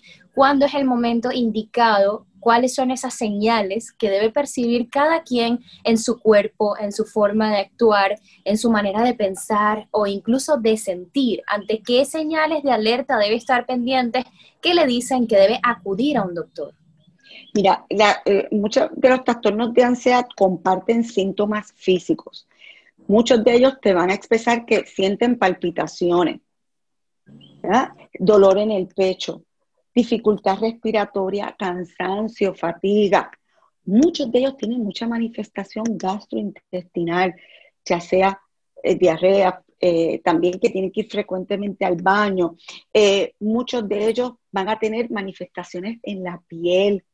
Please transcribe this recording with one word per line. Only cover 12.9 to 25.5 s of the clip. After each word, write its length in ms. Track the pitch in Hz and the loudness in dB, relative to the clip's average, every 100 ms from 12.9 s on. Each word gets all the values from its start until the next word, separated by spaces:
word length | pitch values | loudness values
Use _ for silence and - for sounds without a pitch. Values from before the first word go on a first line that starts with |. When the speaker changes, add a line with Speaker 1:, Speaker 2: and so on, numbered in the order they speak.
| 247 285 240 | -2 0 0
Speaker 1:
debe 180 | 208 226 | 0 -2
estar 300 | - 247 240 | 0 -2 0
pendiente 600 | 254 240 262 240 254 254 _ _ _ | -4 -2 -2 0 -2 -6 _ _ _
que 120 | 330 | 0
le 120 | 349 285 | 2 2
dicen 400 | 240 247 254 220 | 0 -2 -2 2
que 120 | 202 | 4
debe 220 | 196 240 | 4 4
acudir 540 | 240 - 196 190 285 262 | -2 -2 -4 -2 0 0
a 60 | |
un 120 | 185 170 | -2 -6
doctor? 380 | - - 143 - _ _ _ _ - - - | -10 -12 -14 -16 _ _ _ _ -20 -20 -6
Speaker 2:
Mira, 320 | 202 190 - - | 0 2 2 -2
la, 320 | 196 208 - - | 2 2 2 0
eh, 240 | 196 - | 0 0
muchos 380 | 214 208 262 - | -2 0 0 -2
de 160 | - 254 | 2 2
los 140 | 254 | 4
trastornos 500 | 254 233 214 208 240 | 0 0 0 0 0
de 120 | 247 247 | 2 2
ansiedad 420 | 240 247 247 240 - | 2 2 0 0 0
comparten 720 | 190 175 185 185 - 233 233 | 0 0 0 0 0 0 0
síntomas 640 | - 196 196 208 214 - | -2 -2 -2 -2 -4 -8
físicos. 760 | _ - 180 - 160 - - _ _ - - _ _ - | _ 0 0 0 -6 -8 -20 _ _ -20 -20 _ _ 0
Muchos 340 | 214 240 240 | 2 4 4
de 120 | 240 | 4
ellos 260 | 240 269 269 | 4 4 2
te 120 | 202 | 2
van 160 | 180 180 | 2 2
a 60 | 202 | -2
expresar 500 | - 226 233 233 233 | -2 0 0 -2 0
que 200 | 214 - | -2 -2
sienten 520 | - 196 196 240 240 | -2 -2 0 0 2
palpitaciones, 1040 | 190 | 0